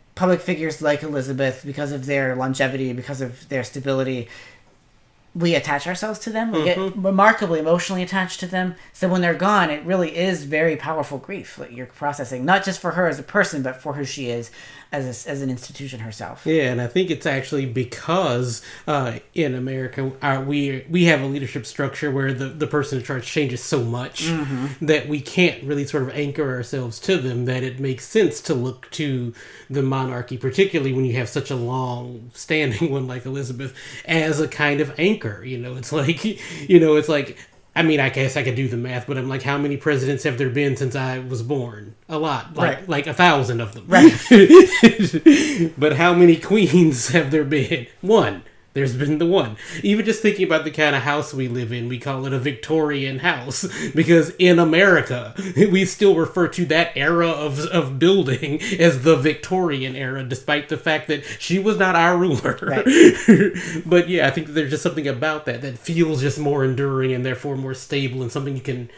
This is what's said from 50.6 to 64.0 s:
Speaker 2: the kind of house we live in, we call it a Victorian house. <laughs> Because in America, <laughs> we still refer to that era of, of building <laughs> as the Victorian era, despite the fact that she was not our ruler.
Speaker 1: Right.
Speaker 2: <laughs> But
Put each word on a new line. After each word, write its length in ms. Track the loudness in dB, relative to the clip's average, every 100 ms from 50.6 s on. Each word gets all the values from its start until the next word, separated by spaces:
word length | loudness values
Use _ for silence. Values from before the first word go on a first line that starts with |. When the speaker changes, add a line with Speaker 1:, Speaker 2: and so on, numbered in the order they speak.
Speaker 2:
the 60 | -2
kind 260 | 0 0 0
of 60 |
house 320 | -2 -4 -4
we 140 | -6 -6
live 260 | -6 -6
in, 160 | -6 -8
we 80 | -8
call 300 | -8 -8 -4
it 60 |
a 60 | -4
Victorian 800 | -4 -6 -4 -2 0 -2 -4 -4
house. 460 | -4 -4 -6 -8 -6 -8
<laughs> 140 | -6 0
Because 340 | 4 4 4 2
in 220 | 4 6
America, 760 | 6 6 6 4 2 -6 -8 -10 -4
<laughs> 120 | 2
we 280 | 4 4 2
still 300 | 2 4 4
refer 320 | 2 0 -2
to 160 | 0 0
that 240 | 0 0 0
era 320 | 0 2 0
of, 320 | 0 -4 -4 -2
of 320 | -2 -2 2
building 640 | 4 4 2 -2 -4 -6
<laughs> 180 | -4 2
as 220 | 2 4
the 120 | 4 4
Victorian 800 | 2 -2 -4 -2 -2 -2 -6 -6
era, 280 | -8 -8
despite 460 | -8 -8 -4 -4 -2
the 80 | -6
fact 300 | -2 -4 -2
that 180 | -6 -6 -12
she 180 | -4 -2
was 200 | 0 0
not 180 | 2 4
our 200 | 4 4
ruler. 440 | 2 0 -2 -4
Speaker 1:
Right. 240 | -2 0 4
Speaker 2:
<laughs> 1000 | 8 8 8 6 6 6 -2 -8 -8 2
But 200 | 2